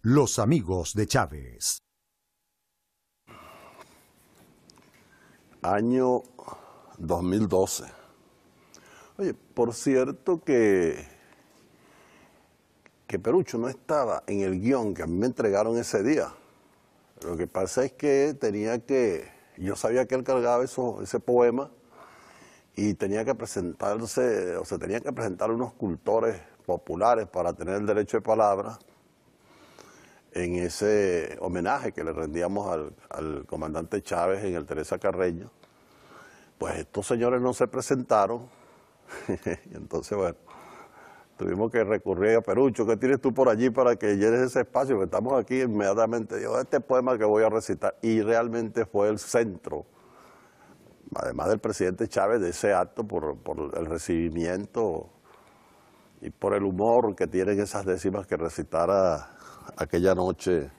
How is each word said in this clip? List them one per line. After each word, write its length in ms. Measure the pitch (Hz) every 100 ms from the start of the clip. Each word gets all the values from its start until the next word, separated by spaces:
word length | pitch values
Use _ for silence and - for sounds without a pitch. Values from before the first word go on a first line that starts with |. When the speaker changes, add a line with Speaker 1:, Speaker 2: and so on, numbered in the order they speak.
Speaker 1:
Los 380 | 110 143 131 -
Amigos 560 | 107 160 90 92 80 101
de 100 | 107
Chávez. 720 | 135 85 73 62 55 - - _ _ _ _ _ _ _ _ _ _ _ _ _ _ _ - - - - - - _ _ _ _ _ _ _ - - _ _ _ _ _ _ _ -
Speaker 2:
Año 640 | - 104 117 127 127 123 - - - - - - - -
dos 260 | 82 87
mil 240 | 90 101 104
doce. 380 | 92 95 - - - - _ _ _ _ _ _ - - - - -
Oye, 180 | 190 -
por 400 | _ - 117 117
cierto 680 | 143 131 131 - - 170
que, 640 | - 127 110 95 82 62 - - _ _ _ _ _ _ _ _ _ - _ _ _ _ _ _ _ _ -
que 140 | 98
Perucho 400 | 104 170 - 117
no 100 | 120
estaba 540 | 131 - 151 120 85 -
en 160 | 101
el 180 | 95 92
guión 360 | 110 135 110 85
que 80 |
a 40 | 80
mí 60 |
me 140 | 90 123
entregaron 500 | 120 110 98 110 117
ese 240 | 120 110
día. 320 | 110 151 76 - - _ _ _ _ _ _ -
Lo 160 | - 85
que 80 | 87
pasa 400 | 92 95 - 131
es 80 |
que 420 | - 147 139 147 131
tenía 460 | 113 104 107 120
que, 480 | - 135 117 82 - - _ -
yo 180 | 92 -
sabía 320 | 110 123 120
que 80 | 131
él 80 |
cargaba 400 | 123 131 120 120 131
eso, 380 | - 123 101
ese 160 | 101 117
poema 500 | - 123 120 120 139 - _ - - - - - - - _ -
y 200 | 104 92
tenía 280 | 98 104
que 120 | 117 113
presentarse, 1200 | 113 98 90 - 101 110 113 - 127 104 90 87
o 80 | 87
sea, 140 | 92
tenía 200 | 85 113
que 140 | 143
presentar 380 | 117 113 90 107
unos 200 | 117 120
cultores 680 | - 104 82 - 110 113 95 - _ -
populares 640 | 85 - - 110 117 101
para 260 | 92 87
tener 220 | 85 87 98
el 100 | 104
derecho 320 | 104 101 113
de 40 |
palabra 580 | 107 110 104 98 104 117 - _ _ _ _ _ _ - - - - - - _ _
en 240 | 87 87 90
ese 840 | 87 - 104 107 98 87 78 -
homenaje 500 | 92 87 87 143 123
que 120 | -
le 80 | 80
rendíamos 600 | 80 78 82 87 101 98
al, 240 | 82 73 - -
al 360 | - 78 71 69
comandante 560 | 78 78 78 82 104
Chávez 420 | - 90 90 95
en 120 | 104 87
el 100 | 73
Teresa 320 | 78 76 87
Carreño. 540 | 101 90 90 85 107 _ _ _ _ - - - - - - _
Pues 220 | 82 82
estos 260 | 82 - 98
señores 360 | 120 123 123
no 120 | 127
se 140 | 120 123
presentaron, 800 | 123 120 135 120 110 98 120 127 - - - _ _
<laughs> 300 | - - -
y 480 | 87 90 87 - 76
entonces, 420 | 73 82 - 104
bueno, 200 | 90 165 - - - - - - - - - -
tuvimos 340 | 90 92 113
que 120 | 117
recurrir 540 | 101 104 - 87 104 113
a 40 |
Perucho, 460 | - 104 135 113 110
¿qué 100 | 110
tienes 240 | 127 135
tú 120 | 135
por 160 | 123 127
allí 200 | 110 127
para 260 | 113 123 107
que 200 | 104 98
llenes 240 | 107 120
ese 220 | 127 131
espacio? 340 | 117 123 135 113
Porque 100 | 92
estamos 340 | 92 117 135
aquí, 220 | - 127
inmediatamente 800 | 127 104 98 104 113 117 110 104
dijo, 200 | 110 117
"Este 200 | 131 139
poema 380 | - 127 123 120
que 80 | 107
voy 180 | 107
a 60 | 110
recitar", 460 | 110 107 92 98 -
y 200 | 113 110
realmente 640 | 104 117 120 117 113 117 113
fue 240 | 101 104
el 100 | 107
centro, 640 | - 120 110 90 - 76 - _ - - - - - _ - - - - -
además 360 | - - 65 85
del 100 | 107
presidente 480 | 110 104 92 92 113
Chávez, 340 | - 98 117
de 80 | 87
ese 240 | 87 104
acto 300 | 92 90 -
por, 340 | 107 90 76 71
por 400 | - 76 73 85
el 80 | 82
recibimiento 1200 | 82 - 85 85 82 85 92 98 120 107 80 80 _ _ - - _ _ _ _ _ _ _
y 60 | -
por 240 | - 98
el 100 | 101
humor 520 | 98 92 110 120 113 92
que 120 | 87
tienen 320 | 90 92 98
esas 260 | 101 104 95
décimas 400 | 92 98 98 90
que 120 | 85
recitara 960 | 80 - 78 80 87 98 92 76 - - - - - -
aquella 360 | 80 87 92
noche 560 | 90 92 85 95 85 69